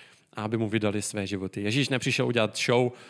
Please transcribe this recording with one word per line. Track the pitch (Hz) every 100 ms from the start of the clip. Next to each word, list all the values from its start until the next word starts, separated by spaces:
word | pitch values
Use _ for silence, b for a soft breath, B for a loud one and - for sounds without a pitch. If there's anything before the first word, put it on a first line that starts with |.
| B B B
a | -
aby | 107 113
mu | 107
vydali | 110 104 104
své | - 104 98
životy. | 101 95 101
Ježíš | 104 127 131
nepřišel | 131 139 131 123
udělat | 117 107 -
show, | - 120 123 B